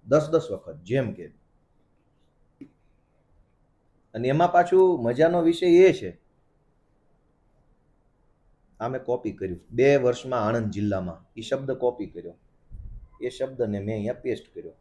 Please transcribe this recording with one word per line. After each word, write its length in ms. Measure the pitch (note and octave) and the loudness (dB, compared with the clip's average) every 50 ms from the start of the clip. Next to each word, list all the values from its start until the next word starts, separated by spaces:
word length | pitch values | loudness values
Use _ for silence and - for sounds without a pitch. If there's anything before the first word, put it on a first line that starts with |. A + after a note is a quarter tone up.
| _ | _
દસ 220 | A2 C3 D#3 D3+ D3+ | 2 2 2 2 2
દસ 220 | D#3+ D#3+ - - | 0 -2 0 -2
વખત, 240 | G2+ F#2 _ - D2+ | -10 -10 _ -16 -18
જેમ 380 | D2 F2 F#2 A#2 C3+ B2+ A2 - | -18 -8 -4 -2 -2 -2 -4 -8
કે, 140 | F#2 E2+ D2+ _ _ _ _ _ _ _ _ _ _ _ _ _ _ _ _ _ _ _ _ _ _ _ _ _ _ - _ _ _ _ _ _ _ _ _ _ _ _ _ _ _ _ _ _ _ _ _ _ _ _ _ _ _ _ _ - | -10 -16 -20 _ _ _ _ _ _ _ _ _ _ _ _ _ _ _ _ _ _ _ _ _ _ _ _ _ _ -20 _ _ _ _ _ _ _ _ _ _ _ _ _ _ _ _ _ _ _ _ _ _ _ _ _ _ _ _ _ -10
અને 140 | A2 A#2+ | -4 -2
એમાં 240 | B2+ C3+ D3+ E3+ F3 | 0 2 2 2 4
પાછું 520 | - F3 F3 F3 F#3 F#3 F#3 F#3 F3 C#3 A#2 | 4 4 4 6 6 6 6 6 4 2 0
મજાનો 380 | A#2 A#2+ C3 D#3 E3 F3 F3 | -2 2 4 4 4 4 2
વિષય 260 | D#3+ E3 E3+ - F3+ | 2 2 0 2 4
એ 260 | F3+ E3+ F3 F#3+ F#3 - | 6 8 8 8 8 6
છે, 260 | - - F2+ - _ _ _ _ _ _ _ _ _ _ _ _ _ _ _ _ _ _ _ _ _ _ _ _ _ _ _ _ _ _ _ _ _ _ _ _ _ _ _ _ _ _ _ _ _ _ _ _ _ _ _ _ _ | 2 -6 -12 -14 _ _ _ _ _ _ _ _ _ _ _ _ _ _ _ _ _ _ _ _ _ _ _ _ _ _ _ _ _ _ _ _ _ _ _ _ _ _ _ _ _ _ _ _ _ _ _ _ _ _ _ _ _
આ 80 | A2 | -8
મેં 140 | A#2+ C3 B2+ | -6 -6 -6
કોપી 300 | - - B2 B2 - G#2+ | -4 -4 -4 -4 -4 -8
કર્યું, 280 | F#2+ - F#2+ F#2 F2+ E2+ _ _ | -8 -6 -8 -8 -8 -10 _ _
બે 240 | - A#2 C3 C#3 C#3+ | 0 2 4 4 4
વર્ષમાં 500 | C#3 B2 B2 A#2+ B2 - C3 B2+ A#2+ G#2 | 4 2 0 -2 -2 -6 -6 -4 -2 0
આણંદ 260 | G#2+ A#2 A#2 A2 G#2+ | 0 0 0 -2 -4
જિલ્લામાં, 600 | F#2 G#2 G#2 G#2 G2+ F#2+ F2+ F2+ E2 - _ _ _ | -4 -4 -2 -2 -2 -4 -4 -8 -10 -14 _ _ _
એ 40 | A2+ | -16
શબ્દ 300 | A2 - C#3 C3 C#3 C3+ | -8 -6 -6 -6 -4 -6
કોપી 340 | C3 C3 B2 B2 B2 B2 G#2 | -6 -2 -2 -4 -2 -4 -14
કર્યો, 320 | F2 - F2 E2 E2+ E2 _ _ _ _ _ _ _ - - - - - - - - _ _ | -14 -14 -16 -16 -16 -20 _ _ _ _ _ _ _ -20 -18 -16 -16 -16 -18 -20 -20 _ _
એ 80 | A#2 B2 | -10 -10
શબ્દને 500 | - - C3 C3 C3+ B2 A#2+ G#2 G#2 G2+ | -8 -8 -8 -8 -4 -6 -4 -4 -4 -6
મેં 160 | G2 G#2 A2 | -6 -6 -6
અહીંયા 180 | G#2+ G2+ A2+ B2 | -6 -6 -6 -8
પેસ્ટ 420 | - - C3 A2+ - - _ _ | -6 -6 -6 -6 -6 -10 _ _
કર્યો 160 | F2+ E2 E2+ - _ | -18 -18 -18 -20 _